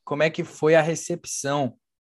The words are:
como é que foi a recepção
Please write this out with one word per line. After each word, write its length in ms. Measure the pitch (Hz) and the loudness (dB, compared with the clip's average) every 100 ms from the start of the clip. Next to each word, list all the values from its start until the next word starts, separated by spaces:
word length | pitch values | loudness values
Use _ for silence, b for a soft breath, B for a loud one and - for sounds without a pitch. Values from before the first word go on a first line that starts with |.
como 180 | - 147 | -6 -2
é 80 | 156 | 0
que 140 | 160 | -2
foi 300 | 160 - 156 | -8 -2 4
a 60 | 160 | 4
recepção 960 | 151 160 - 175 - - 139 147 131 - _ _ | 4 -2 -6 -8 -8 -8 -4 -2 -2 -6 _ _